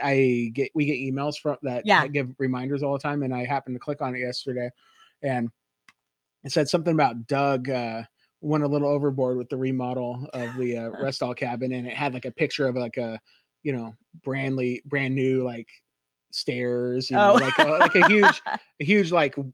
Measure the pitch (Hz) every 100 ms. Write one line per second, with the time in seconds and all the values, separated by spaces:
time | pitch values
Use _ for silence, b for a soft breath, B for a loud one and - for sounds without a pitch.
0 | 135 135 131 120 117 123 135 160 143 131
1 | 135 135 147 147 151 135 - 123 214 190
2 | 139 143 127 131 135 127 131 139 143 139
3 | 147 147 135 127 123 139 127 123 - 147
4 | 135 127 123 123 - 123 123 - b b
5 | b b 139 123 117 - _ _ _ _
6 | _ _ _ _ 139 165 143 175 165 160
7 | 135 117 117 139 139 135 127 127 117 113
8 | 117 _ _ _ 156 151 147 147 143 143
9 | 143 135 127 127 123 131 131 131 127 127
10 | 123 123 - 131 120 123 123 117 113 101
11 | 135 131 127 123 127 120 127 127 123 113
12 | 147 127 127 - 147 - 135 127 120 120
13 | 117 110 _ _ _ _ 151 131 113 113
14 | _ 165 - 135 135 135 123 123 143 139
15 | 135 135 131 131 127 117 117 - _ _
16 | _ _ _ - - 123 123 123 123 127
17 | 127 135 208 247 - - 302 302 320 196
18 | 262 311 302 - - - _ - 151 208
19 | 175 170 147 - 135